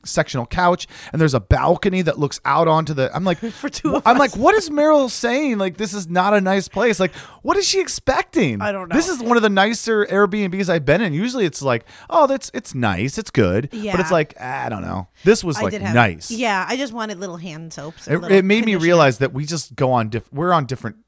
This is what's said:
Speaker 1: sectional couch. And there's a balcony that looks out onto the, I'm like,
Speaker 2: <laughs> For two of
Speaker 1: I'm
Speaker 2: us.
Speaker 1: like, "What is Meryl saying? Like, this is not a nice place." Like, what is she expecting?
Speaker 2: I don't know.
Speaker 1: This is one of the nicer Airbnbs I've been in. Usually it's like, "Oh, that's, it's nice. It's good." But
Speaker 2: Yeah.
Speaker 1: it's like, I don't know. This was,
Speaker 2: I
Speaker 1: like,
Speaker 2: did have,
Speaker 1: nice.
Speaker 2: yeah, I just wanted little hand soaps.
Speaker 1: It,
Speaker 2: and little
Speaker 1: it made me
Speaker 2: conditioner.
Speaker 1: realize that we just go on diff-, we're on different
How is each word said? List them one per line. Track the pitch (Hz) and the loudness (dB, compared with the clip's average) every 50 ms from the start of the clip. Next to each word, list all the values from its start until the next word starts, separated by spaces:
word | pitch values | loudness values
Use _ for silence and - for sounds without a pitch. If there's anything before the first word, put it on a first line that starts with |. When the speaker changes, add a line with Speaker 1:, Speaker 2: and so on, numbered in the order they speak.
| - | -14
Speaker 1:
sectional | - - 165 156 - - 131 117 | -8 -4 -2 -2 -2 -2 -8 -6
couch. | - - 180 180 175 180 175 - - - - - - - | -6 -2 0 2 2 2 0 -4 -12 -16 -20 -16 -8 -2
And | 160 | 2
there's | 160 151 131 | 2 2 2
a | 123 | 2
balcony | 95 - - 131 131 151 175 - - 196 185 185 180 | 2 2 2 2 4 2 0 2 2 0 0 2 0
that | 151 - - | 0 -2 -2
looks | 147 139 - - - | -2 -4 -4 -4 -2
out | 135 139 160 170 160 | 0 2 2 4 4
onto | 156 160 160 151 156 | 2 2 0 -2 -2
the, | 135 131 - - | -2 -2 -2 -2
I'm | - 185 | -2 -2
like, | 190 175 - | -2 -2 -2
Speaker 2:
<laughs> | 220 233 - | -4 -10 -10
For | - - 277 | -8 -8 -8
two | - - - 311 - | -6 -4 -4 -2 0
of | - - | 2 4
Speaker 1:
I'm | 220 247 | 4 4
Speaker 2:
us. | 262 | 4
Speaker 1:
like, | 285 254 - | 4 0 0
"What | 190 247 339 415 | 2 4 4 4
is | 440 359 320 | 4 2 -2
Meryl | 294 294 294 311 311 294 269 233 | 0 2 4 4 4 4 2 0
saying? | - - - 233 240 277 311 277 226 202 | -4 -4 -4 -2 -2 0 -2 -2 -2 -2
Like, | 190 190 156 | -2 -4 -4
this | - 214 180 190 | -6 -8 -6 -6
is | 208 180 160 | -8 -8 -4
not | 170 180 180 202 208 | 0 0 2 4 2
a | 208 | 2
nice | 190 185 196 196 180 - | 2 2 0 0 0 -2
place." | - 196 214 240 208 160 | -2 0 0 2 2 2
Like, | 190 180 - - - - - - - | 0 -2 -2 -6 -20 -20 -20 -8 -2
what | 277 349 | -2 0
is | 403 381 | 0 0
she | - 381 381 | 0 0 0
expecting? | 359 - - - - - 262 320 392 - - 330 - 139 110 196 | -2 -2 -4 -6 -2 -2 0 0 -2 -2 0 0 0 2 0 -2
Speaker 2:
I | 208 208 | -2 -4
don't | 196 196 180 170 | -4 -6 -6 -2
know. | 170 | 0
Speaker 1:
This | 294 339 370 | 0 0 0
is | 349 247 | -2 -4
one | 233 233 240 | 0 2 2
of | 233 214 | 4 4
the | 214 | 4
nicer | 196 190 196 220 233 - - 226 226 208 202 | 4 4 2 2 2 -2 -2 -2 0 0 0
Airbnbs | - 180 196 208 196 190 214 202 185 175 196 196 170 | 2 2 2 2 2 2 0 -2 -2 -2 -2 -2 0
I've | 170 165 139 | 0 0 2
been | 131 147 190 | 2 2 2
in. | 233 175 143 | 2 0 -2
Usually | 156 208 247 247 262 202 | -2 -4 -2 -2 -2 -2
it's | 160 - - 139 | -2 -2 -2 -2
like, | 135 123 117 - - - - - - | -2 -2 -2 -2 -8 -20 -20 -10 -2
"Oh, | 330 330 294 269 | 2 2 4 4
that's, | 269 269 - - - | 2 -2 -6 -8 -10
it's | 247 - - - | -10 -10 -8 -6
nice. | 131 120 107 92 85 110 135 - 220 | -2 -2 0 0 0 -2 -4 -4 -6
It's | 208 - | -8 -4
good." | - - 107 90 90 107 135 - | 2 2 2 4 2 0 -2 -4
But | - 220 | -6 -8
Speaker 2:
Yeah. | 208 208 185 180 | -6 -4 -2 -2
Speaker 1:
it's | 180 160 180 | 0 2 2
like, | 160 147 - - - | 2 0 0 -6 -14
I | 123 127 131 135 127 120 | -12 -10 -8 -8 -8 -8
don't | 117 95 85 | -8 -8 -8
know. | 87 90 92 92 - _ _ - | -8 -8 -8 -10 -12 _ _ 2
This | 180 226 - - | 2 2 4 2
was, | 175 143 | -4 -4
Speaker 2:
I | - - | -2 -2
Speaker 1:
like, | 95 - | -4 -4
Speaker 2:
did | 208 - | -4 -4
have, | 202 117 | 0 2
Speaker 1:
nice. | 120 117 101 82 78 - - | 4 2 2 0 -4 -8 -8
Speaker 2:
yeah, | 233 220 254 226 202 185 180 175 | -6 -4 -4 -2 -2 -4 -4 -4
I | 233 | -4
just | 262 285 233 220 | -6 -6 -6 -8
wanted | 233 220 214 202 170 | -10 -10 -10 -10 -10
little | 202 190 170 170 | -12 -12 -12 -12
hand | 165 185 151 156 165 160 - | -14 -14 -14 -14 -14 -16 -14
soaps. | - 143 156 - - - | -14 -14 -14 -14 -12 -6
Speaker 1:
It, | 135 143 | -2 -2
Speaker 2:
and | 170 170 | -2 2
little | 185 190 | 4 4
Speaker 1:
it | 196 185 | 6 6
made | 190 208 226 226 | 6 4 2 2
me | 220 202 | 2 0
Speaker 2:
conditioner. | 175 160 | 2 2
Speaker 1:
realize | 170 175 170 151 135 123 - | 4 6 6 6 6 4 2
that | 135 131 - | -2 -2 -2
we | 135 147 | -4 -6
just | 147 170 151 - - 120 | -6 -6 -6 -8 -8 -6
go | - 139 127 127 | -2 0 2 2
on | 120 110 107 | 2 0 0
diff-, | 110 110 - _ 135 | -4 -8 -8 _ -8
we're | 135 170 180 180 | -4 0 2 2
on | 160 135 | 2 0
different | 117 131 - - 110 101 _ _ | -2 -6 -8 -8 -12 -14 _ _